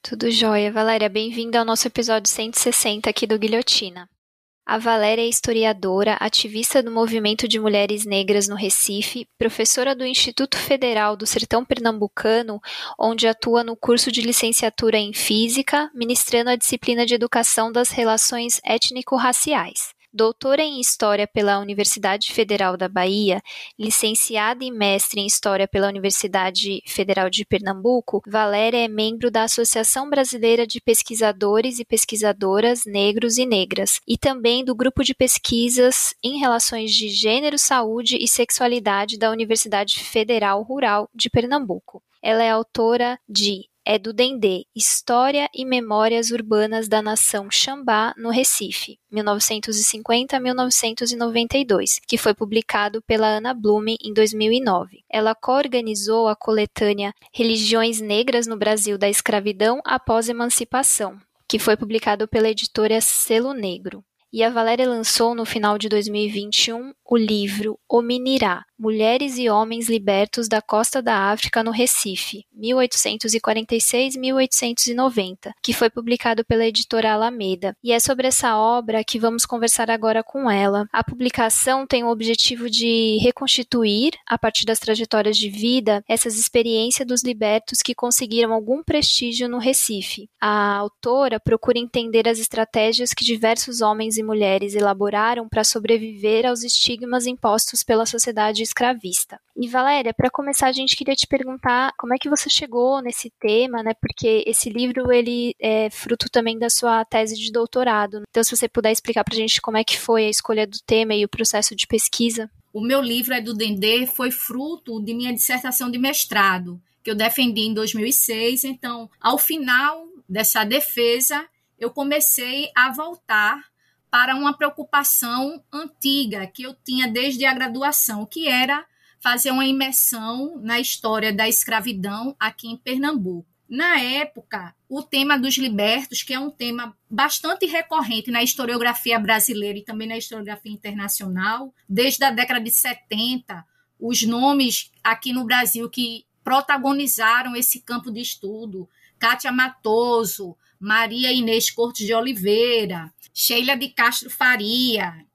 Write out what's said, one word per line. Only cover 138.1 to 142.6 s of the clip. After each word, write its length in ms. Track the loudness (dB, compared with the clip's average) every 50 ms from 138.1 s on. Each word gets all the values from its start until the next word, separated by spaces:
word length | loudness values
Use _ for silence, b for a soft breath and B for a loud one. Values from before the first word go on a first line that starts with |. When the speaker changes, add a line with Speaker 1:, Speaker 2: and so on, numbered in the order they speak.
| -4 -4 -4 -4 -2
Speaker 2:
na 100 | 0 0
historiografia 720 | 0 -2 -4 -4 -4 -2 -2 0 -2 -2 -2 -2 -2 0
brasileira 640 | 0 2 0 2 2 2 0 -2 -4 -4 -6 -6 -8
e 60 | -10
também 240 | -12 -10 -10 -8 -8
na 100 | -8 -10
historiografia 540 | -10 -12 -12 -12 -12 -12 -12 -14 _ -16 -16
internacional, 1000 | -14 _ -12 -10 -8 -6 -6 -6 -6 -6 -6 -4 -4 -2 -2 -4 -4 -8 -12 _ _ _ _
desde 360 | 0 0 2 2 2 2 0
a 80 | 0 2
década 280 | 0 -2 -2 -2 -4